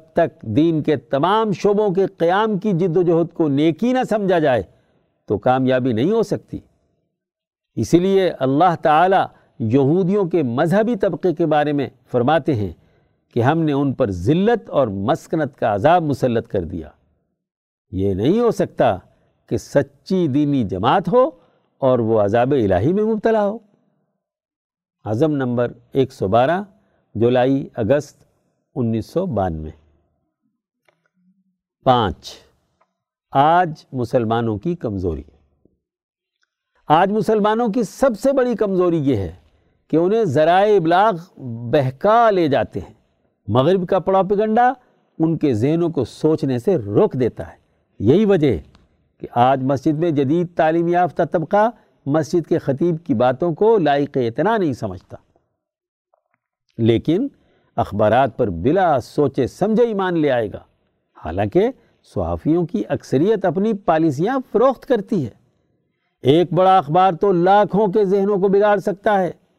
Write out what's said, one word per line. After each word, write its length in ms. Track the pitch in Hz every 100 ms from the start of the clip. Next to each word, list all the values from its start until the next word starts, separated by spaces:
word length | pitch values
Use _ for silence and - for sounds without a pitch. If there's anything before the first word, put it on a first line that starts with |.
| _
تک 280 | - 165 -
دین 420 | 120 107 165 160
کے 120 | 143 143
تمام 560 | - 139 165 214 220
شعبوں 380 | 180 196 208 214
کے 160 | 185 190
قیام 520 | - 170 185 220 208
کی 140 | 214
جد 240 | 175 185 160
و 40 |
جہد 320 | 175 165 165
کو 140 | - 160
نیکی 460 | 139 160 156 240
نہ 60 | 254 233
سمجھا 300 | 214 196 180
جائے 240 | 151 123 90 _ _ _ _ _ -
تو 120 | 101
کامیابی 560 | - 127 127 127 127
نہیں 180 | 107 143
ہو 120 | 226
سکتی۔ 360 | 208 156 - 98 - _ _ _ _ _ _ _ _ _ _ -
اسی 240 | 110 160
لیے 300 | 185 196 185
اللہ 460 | - 131 139 180 160
تعالیٰ 440 | 160 151 175 190 123 - _ -
یہودیوں 680 | 117 131 135 170 180 208 185
کے 180 | 175
مذہبی 520 | 131 117 165 190 220 233
طبقے 380 | 202 160 185
کے 120 | 151 165
بارے 260 | 151 147
میں 180 | 143 131 - _
فرماتے 440 | 127 120 160 - 127
ہیں 160 | 98 82 _ _ _ _ _
کہ 60 | -
ہم 220 | 117 165
نے 100 | 156
ان 220 | 139 143
پر 180 | 120 127
ذلت 580 | 92 90 160 202 240 -
اور 180 | 175 127
مسکنت 680 | 98 101 160 - 175 147 -
کا 200 | 120 104
عذاب 280 | 117 175
مسلط 440 | 160 135 131 113 -
کر 160 | 101
دیا۔ 260 | 85 87 78 - _ _ _ _ _ _ _ _ _
یہ 220 | 92 98
نہیں 260 | 92 117 214
ہو 120 | 240
سکتا 460 | 262 170 - 139 95 - _ _ _ _
کہ 80 | 117
سچی 680 | - 143 143 _ - 190 170
دینی 360 | 131 147 143
جماعت 440 | 107 92 107 175 175
ہو 160 | 240 254 - _ _ _ _
اور 220 | 135 127
وہ 220 | 110 110
عذاب 300 | 104 113 127
الہی 420 | 143 104 90 120
میں 100 | 190
مبتلا 420 | 214 220 226 220 202
ہو۔ 120 | 226 - _ _ _ _ _ _ _ _ _ _ _ _ _ 107
عزم 260 | 110 156
نمبر 400 | 147 127 120 120 - _
ایک 220 | 139 123
سو 140 | - 101
بارہ، 360 | 110 131 175 202 _ _ _ _ 107
جولائی 520 | 117 123 127 135 156 -
اگست 480 | 107 143 147 _ _ _ _ _ _ -
انیس 300 | 117 113 104
سو 200 | 165 190
بانوے۔ 440 | 110 92 80 78 - _ _ _ _ _ _ _ _ _ _ _ _ _ _ _ _ _ _ _ _
پانچ، 500 | - 123 104 78 - - _ _ _ _ _ _ _ _ _
آج 540 | 139 147 170 180 156 _
مسلمانوں 680 | 131 117 131 110 113 117 104
کی 180 | 170 175
کمزوری۔ 480 | 123 98 90 76 - _ _ _ _ _ _ _ _ _ _ _ _ _ _ _ -
آج 240 | 151 190
مسلمانوں 560 | 208 208 220 208 220 240
کی 160 | 208
سب 360 | 208 - 277 214
سے 140 | 269
بڑی 220 | 277 247 226
کمزوری 420 | 214 190 180 170
یہ 180 | 139 117
ہے 160 | 92 87 _ _ _ _ _
کہ 100 | 151
انہیں 260 | 175 220
ذرائع 520 | 214 139 156 180 208 208
ابلاغ 380 | 160 175 214 175 170 - 131 113 120
بہکا 600 | 147 131 127 202 220 233
لے 160 | 196 160
جاتے 320 | 113 110 -
ہیں۔ 140 | 67 - _ _ _ _ -
مغرب 400 | 107 139 190 175
کا 120 | 196
پروپیگنڈا 760 | 175 190 185 202 214 220 247 269 _ _ _ -
ان 180 | 160 156
کے 160 | 151
ذہنوں 360 | 110 131 165 170
کو 160 | 151 113
سوچنے 540 | - 156 156 143 123
سے 160 | 120 180
روک 380 | 101 104 208
دیتا 340 | 135 117 - 80
ہے۔ 80 | - _ _ _ -
یہی 260 | 98 165 220
وجہ 260 | 196 147
ہے 100 | 92 - _ _ _ _ _
کہ 100 | -
آج 320 | - 123 139
مسجد 300 | 131 139 160
میں 180 | 151 170
جدید 360 | 147 135 165 175 175
تعلیم 320 | 160 165 170
یافتہ 360 | 175 180 - 165
طبقہ 380 | 180 156 202 220 - _ _ -
مسجد 420 | 151 156 180 156
کے 100 | 165
خطیب 380 | - 131 170 165
کی 100 | -
باتوں 400 | 113 123 127 175
کو 240 | 151 208 226
لائق 400 | 147 143 139 139
اعتنا 400 | 120 117 156 226
نہیں 160 | 175
سمجھتا، 440 | 123 107 90 - - _ _ _ _ _ _ _ _ _ _ _ _ _ _ _ -
لیکن 500 | 113 113 - 170 277 - _ _ _ -
اخبارات 640 | 110 98 107 113 135 -
پر 120 | 117
بلا 500 | 85 98 180 180 139
سوچے 480 | - - 143 - 123
سمجھے 360 | - 208 220
ایمان 360 | 240 202 185 175
لے 120 | 147
آئے 200 | 123 107
گا، 80 | - - _ _ _ _ _ -
حالانکہ 440 | 87 104 165 220 262 _ _ _
صحافیوں 520 | - 85 85 147 165 165
کی 180 | - 208
اکثریت 560 | 143 - 131 180 220 190
اپنی 280 | 165 208
پالیسیاں 640 | 202 - 160 160 135 190 269 262
فروخت 340 | 208 254 254 -
کرتی 400 | 240 196 208 123
ہے۔ 60 | - _ _ _ _ _ _ _ _
ایک 320 | 127 151 170
بڑا 240 | 170 185 190
اخبار 360 | 139 170 190
تو 180 | 165 202
لاکھوں 560 | 180 175 202 208 180 214
کے 180 | 214 196
ذہنوں 320 | 196 196 208
کو 100 | 196
بگاڑ 300 | 196 208 208
سکتا 440 | 208 196 - 202
ہے 100 | 175 - _